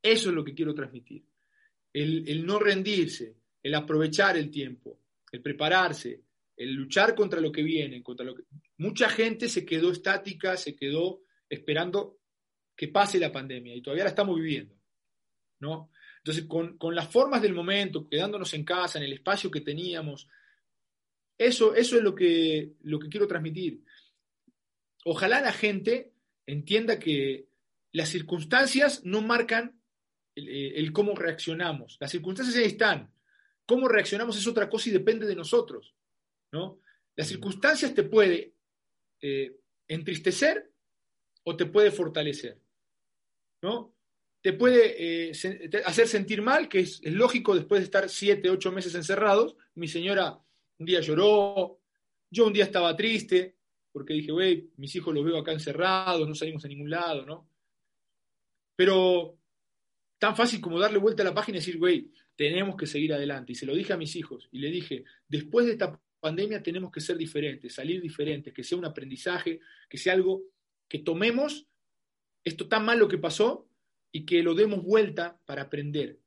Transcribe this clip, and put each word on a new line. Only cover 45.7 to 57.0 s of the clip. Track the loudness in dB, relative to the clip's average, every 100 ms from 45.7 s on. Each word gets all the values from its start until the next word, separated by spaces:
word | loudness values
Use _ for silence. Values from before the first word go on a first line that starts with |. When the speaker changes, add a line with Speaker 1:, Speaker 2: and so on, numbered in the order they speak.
| -2
Speaker 1:
hacer | 0 2 4
sentir | 4 0 -2
mal, | 2 2 2
que | 0
es, | 0 -4
es | -6
lógico | 2 4 4 2 2
después | 4 2
de | 4
estar | 0 0
siete, | -2 2 4 4
ocho | 2 0
meses | -4 -6 -6
encerrados. | -2 2 4 6 4 -2 _ -12
Mi | -8
señora | -4 0 0 0 -4 _ _ _ _
un | 0
día | 0
lloró, | 2 4 6 6 4 0 -4 -6 _ _ _ _ _
yo | 4 4
un |
día | 6
estaba | 2 4 2 2
triste, | 0 0 2 2 2 _ _ _ _
porque | -14 -4
dije, | -4 -2
"Güey, | 0 2 0 -2 -16
mis | -10 -8
hijos | -4
los | -2
veo | 0 -2
acá | -2
encerrados, | -6 -6 0 2 2 0 0 -2
no |
salimos | -4 -6 -8 -12
a |
ningún | -12 -6
lado", | -4